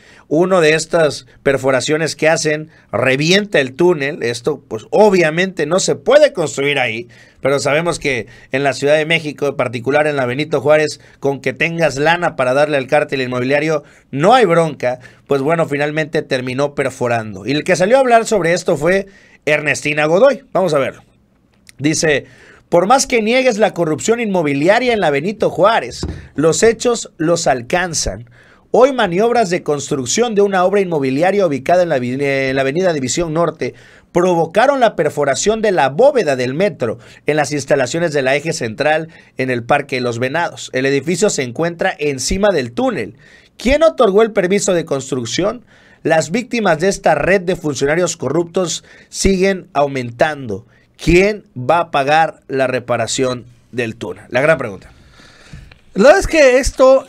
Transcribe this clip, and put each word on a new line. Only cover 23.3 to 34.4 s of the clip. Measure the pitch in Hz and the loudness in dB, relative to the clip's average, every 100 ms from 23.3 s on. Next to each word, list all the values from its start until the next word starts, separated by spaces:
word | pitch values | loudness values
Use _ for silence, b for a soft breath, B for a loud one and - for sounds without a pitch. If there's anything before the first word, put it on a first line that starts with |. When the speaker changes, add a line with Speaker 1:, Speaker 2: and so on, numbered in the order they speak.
| 254 254 208 | 0 0 2
Speaker 1:
la | 202 | 0
corrupción | - 165 143 160 233 | 0 -2 -2 -2 -2
inmobiliaria | 220 185 147 139 160 226 254 | 0 0 0 0 2 2 2
en | 226 | 0
la | 165 | 0
Benito | 143 170 214 180 | 0 -2 -2 -2
Juárez, | - 208 220 123 - - B B - | 2 2 2 -2 -8 -10 B B -2
los | 160 156 | 0 4
hechos | 220 226 247 247 - - | 2 2 -2 -2 -6 -4
los | 160 165 165 | 0 0 0
alcanzan. | 131 117 180 180 147 - 98 120 b b b b | -2 -2 -4 -2 -4 -6 -8 -14 b b b b
Hoy | 190 254 | 4 4
maniobras | 254 202 170 233 240 196 | 2 0 0 2 2 0
de | 175 | -2
construcción | - 147 - 143 120 - 233 | -2 -4 -4 -4 -2 -2 0
de | 202 | 2
una | 202 190 | 2 2
obra | 185 202 | 2 2
inmobiliaria | 185 160 135 135 180 202 180 | 0 0 0 0 2 2 0
ubicada | 135 - 180 | 0 2 2
en | 170 | 2
la | 139 | 0
avi-, | 123 131 | -2 -2
en | 143 139 135 135 | -2 0 0 0
la | |
avenida | 135 151 185 | -2 0 0
División | 151 127 160 170 | -2 -2 -4 -2
Norte | 156 165 165 120 B B B _ | -2 -2 -2 -8 B B B _
provocaron | 175 180 170 | 0 2 2